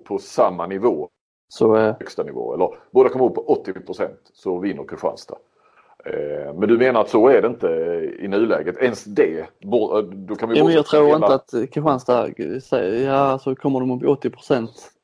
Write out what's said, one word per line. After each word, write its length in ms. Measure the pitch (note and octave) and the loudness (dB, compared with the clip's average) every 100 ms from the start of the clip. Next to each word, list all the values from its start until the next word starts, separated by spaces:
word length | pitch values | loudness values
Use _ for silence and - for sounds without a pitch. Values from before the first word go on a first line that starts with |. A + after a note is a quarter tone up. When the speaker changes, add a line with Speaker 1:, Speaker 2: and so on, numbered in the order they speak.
Speaker 1:
på 140 | - G2 | -8 -10
samma 480 | - - A2 F2+ E2+ | -6 0 0 0 -6
nivå? 420 | G2 G#2 D#2 - _ _ _ _ | -2 0 -2 -6 _ _ _ _
Speaker 2:
Så, 260 | - A2+ A2 | 0 2 4
eh, 60 | A2 A2 | 2 -2
Speaker 1:
Högsta 220 | - - | -8 -10
nivå, 320 | - B1 A#1 | -8 -8 -6
eller 140 | C#2+ F2+ - _ | -2 -4 -4 _
båda 180 | B2 B2+ | 4 4
kommer 140 | C3 | 4
upp 100 | B2 | 0
på 60 | - - | 0 -2
åttio 240 | D3 - | -2 -4
procent 580 | F#2 - - F#2+ - _ | -12 -12 -8 -8 -10 _
så 240 | _ G2 F2+ | _ -8 -6
vinner 260 | G2 D2 | -6 -8
Kristianstad. 520 | - - D#2+ - - - _ _ _ _ _ _ | -10 -8 -8 -8 -12 -20 _ _ _ _ _ _
Eh, 500 | - D2+ D2 D2 C#2+ | -10 -8 -6 -8 -10
men 140 | D#2 G#2 | -4 2
du 100 | A#2 | 4
menar 220 | B2+ A#2 | 4 2
att 80 | G2+ | 2
så 200 | A#2 A#2+ | 4 6
är 140 | A#2+ | 6
det 60 | G#2+ | 4
inte, 200 | B2 F2 | 0 -2
eh, 560 | E2 E2+ E2+ D#2+ - | -2 -2 -4 -6 -8
i 40 | G2 | -4
nuläget? 480 | G2+ A2+ E2+ D#2 F2 | 0 0 0 -2 -2
Ens 260 | B2 G#2 | -2 -2
det? 420 | G#2 G2+ G#2 D#2+ E2 _ | -4 0 0 0 -10 _
Bo-, 360 | G2 A2+ G#2+ G#2+ | -2 0 0 0
eh, 60 | |
då 300 | F#2+ G2 F2+ G#2 | -2 -8 -12 -6
kan 120 | A2+ | -2
vi 100 | C3+ | 2
Speaker 2:
Ja, 60 | |
men 100 | D#3+ | 4
Speaker 1:
bortse 20 | E3 | 4
Speaker 2:
jag 100 | D3 | 4
Speaker 1:
från 120 | D3+ | 4
Speaker 2:
tror 60 | D3 | 6
Speaker 1:
hela 100 | D3+ | 6
Speaker 2:
inte 180 | - | 4
att 160 | C3+ - B2 B2+ | 2 0 -4 -4
Kristianstad, 560 | - D3+ C3 - B2 D#2+ - | -2 0 0 2 0 0 -6
eh, 220 | D#2 A#2+ | -8 -8
säger, 520 | - B2+ F#2 A2+ C3+ | -4 -2 0 -2 0
ja, 260 | C3+ C#3 C3 | 2 2 0
så 160 | - | -4
kommer 260 | C3 C#3+ C3 | -4 -2 -2
de 100 | B2+ | -2
upp 120 | B2+ | -2
i 40 | C#3 | 0
åttio 240 | C3+ B2+ | 0 -2
procent 600 | - - C3+ A2+ - - _ | -6 -2 -2 -2 -12 -20 _